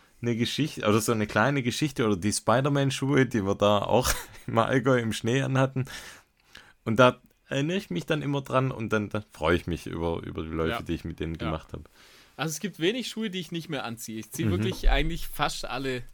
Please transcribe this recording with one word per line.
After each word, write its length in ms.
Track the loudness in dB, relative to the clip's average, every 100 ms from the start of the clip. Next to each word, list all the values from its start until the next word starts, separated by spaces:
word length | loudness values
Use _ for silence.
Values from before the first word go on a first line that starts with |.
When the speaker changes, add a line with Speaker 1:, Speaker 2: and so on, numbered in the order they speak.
| _ _
Speaker 1:
eine 140 | -2 0
Geschichte, 460 | 0 0 -2 0 2
oder 140 | 4
so 120 | 4
eine 140 | 0 2
kleine 340 | 2 2 2
Geschichte, 420 | 0 0 -2 0 2
oder 120 | 2
die 160 | 0
Spider-Man-Schuhe, 920 | 0 2 2 4 2 2 0 2 4 4
die 180 | 2 0
wir 100 | 4
da 220 | 4 4
auch 260 | 4 2 2 -2 -6
<laughs> 180 | -14 -2
im 100 | 0
Allgäu 400 | 2 2 2 2
im 140 | 2
Schnee 280 | -2 0 0
anhatten. 420 | 2 2 2 0 -6 -8 -16 -20 _ _ _ -20 -20 _
Und 140 | 0 6
da 240 | 6 6 _ _ _
erinnere 280 | -4 -2 -4
ich 120 | -4
mich 140 | -6 -2
dann 140 | -2
immer 180 | -2 -4
dran 300 | -2 0 0
und 200 | -2 -2
dann, 160 | -2 0
dann 140 | -4 -8
freue 240 | -2 2 2
ich 120 | 2
mich 180 | -6 -6
über, 340 | -4 -2 -2
über 180 | -6 -8
die 60 | -4
Läufe, 220 | -2 0
Speaker 2:
Ja. 100 | -2
Speaker 1:
die 120 | -4 -4
ich 100 | -4
mit 140 | -6
denen 140 | -6 -4
Speaker 2:
Ja. 100 | -4
Speaker 1:
gemacht 260 | -6 -8
habe. 120 | -14 -14 _ -20 -20 -20 -8
Speaker 2:
Also 160 | -6
es 80 | -4
gibt 200 | -8 -2
wenig 280 | -2 -2 -6
Schuhe, 220 | -6 -6
die 100 | -6
ich 120 | -8
nicht 160 | -10 -6
mehr 160 | -6 -6
anziehe. 340 | -10 -10 -10
Ich 120 | -10
ziehe 160 | -4 0
Speaker 1:
Mhm. 40 |
Speaker 2:
wirklich 380 | 0 -2 2 4
eigentlich 380 | 4 2 -2 -6
fast 360 | -4 -4 -4 -8
alle 380 | -6 -4 -6 -8